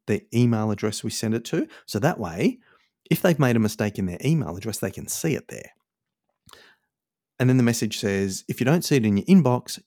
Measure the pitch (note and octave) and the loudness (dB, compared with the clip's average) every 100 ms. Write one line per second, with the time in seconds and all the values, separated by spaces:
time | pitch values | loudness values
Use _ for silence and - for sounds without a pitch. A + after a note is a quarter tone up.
0 | - G#2 - A#2 B2 A2+ G#2+ G2+ G#2+ - | -4 -4 -2 2 2 2 0 -2 -2 -4
1 | A2 - A2 A2+ - E3 D#4+ - - G#2 | -6 -6 -2 -2 -2 -4 -4 -8 -8 -2
2 | B2+ - F2+ E2+ F#3 B3+ _ _ _ _ | -2 -2 -6 -2 -2 -2 _ _ _ _
3 | - E3 F#3 D3 C3 A#2 G#2+ - G#2+ G2+ | -4 0 2 2 2 2 2 0 -4 -2
4 | F#2 F2 C3+ D#3+ A#2+ F2+ A2+ G2+ G2 - | -6 -4 0 0 -2 -6 -8 -6 -6 -8
5 | - - E3 C3 - - - _ _ _ | -10 -6 -4 -4 -6 -16 -18 _ _ _
6 | _ _ _ _ _ - _ _ _ _ | _ _ _ _ _ -20 _ _ _ _
7 | _ _ _ - B2+ C3 A#2 A#2 A2 - | _ _ _ 0 4 4 4 2 -2 -2
8 | G#2 G2 G2 F#2 - - B2 E3+ - C#3 | -2 0 -2 -4 -8 -4 2 2 2 2
9 | G#2+ G2+ - F#3+ C3 B2 - - | 2 2 4 6 6 2 -4 -14